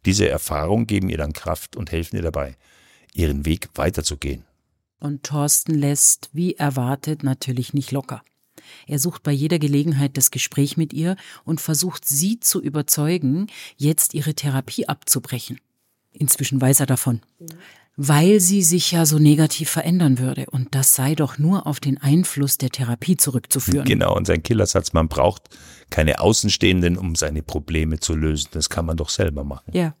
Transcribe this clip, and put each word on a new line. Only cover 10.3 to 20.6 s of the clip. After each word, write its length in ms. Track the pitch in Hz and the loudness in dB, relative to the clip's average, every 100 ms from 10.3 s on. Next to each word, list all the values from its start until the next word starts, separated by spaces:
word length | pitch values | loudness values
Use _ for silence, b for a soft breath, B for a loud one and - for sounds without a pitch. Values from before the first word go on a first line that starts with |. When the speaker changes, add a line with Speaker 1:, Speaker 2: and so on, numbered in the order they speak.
Speaker 2:
Gespräch 460 | 131 - - 139 - | -2 -4 0 0 0
mit 160 | 160 | -2
ihr 220 | - 165 185 B B | -2 -2 -4 B B
und 160 | - 160 | -6 -4
versucht, 460 | - 147 185 - - | -2 -2 -2 -4 -2
sie 340 | 143 185 233 | 0 0 0
zu 220 | - 185 | -2 -2
überzeugen, 840 | - 147 143 - 151 175 135 151 208 B B _ | -2 -4 -2 0 0 2 2 0 -2 B B _
jetzt 360 | 143 160 - | 0 2 0
ihre 220 | - 151 151 | -2 -4 -4
Therapie 520 | 143 131 - - - | -2 -2 -4 -6 -4
abzubrechen. 720 | 151 - 131 - 123 - 127 _ _ _ _ _ | -6 -2 -4 -2 -8 -8 -14 _ _ _ _ _
Inzwischen 500 | - 143 - 131 135 | -4 -2 0 0 2
weiß 180 | 127 135 | 4 2
er 40 | 135 | 2
davon. 360 | 127 - 117 _ _ | 0 0 -2 _ _
Speaker 3:
Mhm. 80 | 165 160 B B B - | -20 -20 B B B -6
Speaker 2:
Weil 380 | 139 147 175 208 | 2 4 6 6
sie 220 | 180 202 | 6 4
sich 300 | 170 175 - | 2 2 2
ja 120 | 170 156 | 2 2
so 140 | 151 | 6
negativ 500 | 151 151 156 - 160 | 6 8 4 2 -4
verändern 500 | - - 180 160 127 | -2 0 2 4 2
würde. 260 | 127 135 131 | 0 -4 -6
Und 240 | 131 | -4